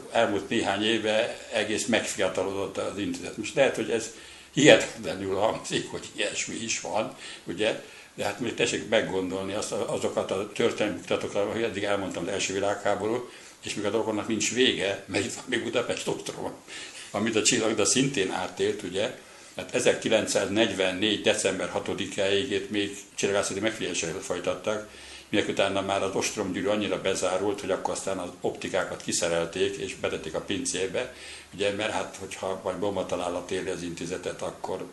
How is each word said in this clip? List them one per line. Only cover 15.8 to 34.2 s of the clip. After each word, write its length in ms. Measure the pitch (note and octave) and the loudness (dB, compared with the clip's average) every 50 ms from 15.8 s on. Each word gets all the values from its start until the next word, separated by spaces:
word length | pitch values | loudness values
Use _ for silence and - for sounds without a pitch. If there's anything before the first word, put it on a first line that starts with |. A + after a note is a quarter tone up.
| - - - - - - | 0 0 -2 -4 -2 -4
ostrom, 440 | - - - - - - G2 F#2 F2+ - - - - - - - - - - - | -4 -4 -4 -8 -8 -6 -8 -8 -8 -10 -16 -16 -14 -14 -14 -14 -14 -14 -10 -6
amit 260 | - G#2 G#2 A#2 G#2+ | -2 0 0 2 2
a 60 | G#2+ | 4
csillag, 320 | G2 - C3 A2+ A2 G#2+ A2+ | 4 4 4 4 4 4 4
de 100 | G#2 G2+ | 4 4
szintén 460 | G2 - - - - - G#2 F#2 F#2+ | 4 6 4 4 4 4 2 0 0
átélt, 520 | F2 F2 F#2 F2+ - - F#2+ G#2+ G#3+ - | 0 -2 -4 -4 -2 0 0 0 0 -2
ugye? 360 | - F2 F2 F#2+ G#2+ B2+ - - - - - - - - - | -4 -4 -2 -2 -2 -2 -4 -8 -16 -18 -20 -20 -20 -14 -10
Tehát 180 | - F2+ - - | -10 -6 -2 0
ezerkilencszáznegyvennégy 1500 | B2+ B2 B2 G2+ - - B2 A2 G#2+ G2+ F#2+ - G#2+ G2 F#2 G2 G#2+ A#2 A2 F#2+ F#2 F#2+ F#2 F#2 F2+ G#2 G#2+ G#2 F2+ | 2 4 4 4 4 4 4 4 4 4 4 2 2 2 2 4 4 4 4 4 2 2 2 2 2 2 2 2 4
december 460 | - A2+ G#2 - - G2 F#2 F#2 F#2 E2+ | 4 4 4 4 4 2 2 0 -2 -2
hatodikáig 800 | - G2+ - - F2+ F2 G2+ F2+ - - G2 G2 G2+ G2+ F#2+ F#2 | -2 -2 -2 -2 -2 -2 -4 -4 -2 0 2 4 4 2 2 2
itt 200 | G2+ G2 G2 - | 0 -2 -2 -2
még 260 | G#2+ G#2 G2+ G2+ G2+ - - - - | -2 -2 -2 -2 -4 -10 -14 -12 -4
csillagászati 460 | - - G2+ G2 G2+ G2 - G2 G2 | 0 0 2 4 4 2 2 0 0
megfigyeléseket 640 | G2+ A2 A2 - F#2 F2 F2 - - E2 D#2+ G2 | -2 -2 -2 -2 -4 -4 -2 -2 -2 -2 -4 -4
folytattak, 640 | F#2+ - F#2 F2 F2 F#2 F2+ - - G#2+ G#2+ G#2 - - - - - - - - - - | -4 -4 -4 -2 -2 -2 -2 -2 -2 -2 -2 -2 -4 -10 -14 -16 -16 -16 -16 -16 -6 -2
minek 200 | - G#2 G2+ - | 0 0 2 2
utána 320 | G#2+ - G2+ G2 G2 G2 | 2 2 2 2 2 0
már 220 | F#2+ G2 G2 G2 | 0 2 0 0
az 120 | F#2+ F#2+ F#2 | 0 0 0
ostromgyűrű 520 | - - - - A2 G2+ F#2+ F2+ G2+ F2+ | 0 -2 -2 -2 -2 -2 -2 -2 0 0
annyira 340 | G2 G#2 G#2+ G#2 F#2+ F#2 F2 | 0 2 0 0 0 -2 0
bezárult, 600 | - - F#2+ F2+ F#2+ F2+ F#2 F#2+ G2 G#2 G2 G2 | 0 0 0 2 0 0 2 2 2 0 0 -2
hogy 100 | - F#2 | 0 -2
akkor 240 | F2+ - - - F2 | 0 0 0 -2 -2
aztán 240 | - - G2 F#2+ F2+ | -2 -2 -4 -4 -4
az 100 | F2+ F2 - - | -4 -8 -8 -4
optikákat 600 | - A2+ - - - F2+ F2+ F#2 F2 - E2+ E2+ | -4 -4 -4 -4 -4 -2 0 0 0 -2 -4 -6
kiszerelték 760 | - - G#2+ - F2+ E2+ E2+ E2+ E2+ E2 - F#2 F#2+ G2 - | -4 -2 0 2 2 2 2 2 0 0 0 0 0 0 0
és 180 | - G2+ F#2 - | -2 -6 -6 -4
betették 400 | - - F#2+ F#2 E2+ - - E2 | -4 -2 -2 -2 -4 -4 -4 -4
a 60 | E2+ | -4
pincébe. 720 | E2+ - G2+ F#2 F2 - - F2+ F#2+ F#2+ F2 A2+ B2+ B2+ - - - - - - - - - | -2 -2 -2 -2 -2 -2 -2 0 0 0 -2 -2 -4 -4 -8 -14 -14 -14 -14 -16 -16 -10 -4
Ugye, 160 | F2 G2+ G2+ | 0 0 0
mert 220 | G2+ G2 G#2+ A2 | 2 0 0 0
hát, 240 | F#2 F#2 F#2+ F#2+ - - | 0 -2 -4 -4 -8 -10
hogyha 420 | F#2+ F#2+ - - - F#2+ F#2+ F#2 | -10 -10 -8 -6 -4 -4 -4 -2
vagy 120 | - G2 F2+ | -2 -4 -2
bombatalálat 720 | F2 G2 G#2 G2 F#2+ F2+ - F#2 F2 F2+ F2 F2 F2+ E2+ - | 0 0 0 0 0 -2 -2 -2 -2 -2 -2 -2 -4 -4 -4
éri 180 | G2 F#2 E2 F#2 | -4 -2 -2 -2
az 140 | F#2 E2 | -4 -4
intézetet, 600 | E2+ F2 E2+ - F#2 E2 F2+ F2 | -4 -6 -6 -6 -6 -6 -6 -4